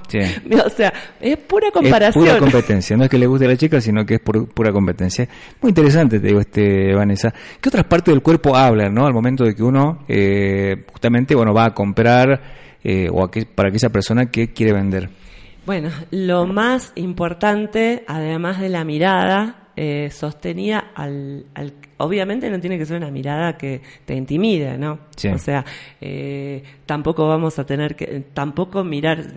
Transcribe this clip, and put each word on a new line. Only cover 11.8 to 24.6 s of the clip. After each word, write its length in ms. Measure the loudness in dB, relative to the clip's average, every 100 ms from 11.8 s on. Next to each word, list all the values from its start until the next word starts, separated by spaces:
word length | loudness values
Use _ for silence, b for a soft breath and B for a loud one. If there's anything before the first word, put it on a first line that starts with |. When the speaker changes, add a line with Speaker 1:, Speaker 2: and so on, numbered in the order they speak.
| -2 2 4 4 4 2 B B B B
Speaker 1:
eh, 240 | -4 -2 0
o 120 | 0
a 80 | -2
que-, 140 | -2 -6
para 240 | -2 0
aquella 200 | 2 0
persona 400 | 0 0 0 0
que 220 | -2 -4
quiere 220 | 0 2
vender. 360 | 2 0 -2 -6 b b b b b -6
Speaker 2:
Bueno, 240 | -6 -6 -10 -8
lo 340 | -4 0 0 0
más 440 | 0 0 0 -4 -8
importante, 1080 | -8 -4 -6 -2 0 0 -2 -2 0 -2 -6
además 520 | -6 -4 -4 -4 -4
de 80 | -4
la 140 | -4
mirada, 760 | -4 0 2 2 2 0 -2 -8 _ -8
eh, 340 | -6 -4 -8
sostenida 800 | -8 -10 -8 -10 -6 -4 -4 -6
al, 520 | -12 -10 -10 -10 -14 -16 -14
al... 180 | -14 -14 -18 -6
Obviamente 500 | -4 -2 -4 -6 -6
no 80 | -6
tiene 180 | -6 -6
que 80 | -6
ser 120 | -8
una 120 | -8
mirada 480 | -8 -6 -4 -4 -6
que 240 | -10 -10 B B -10
te 80 |
intimide, 640 | -8 -4 -2 0 0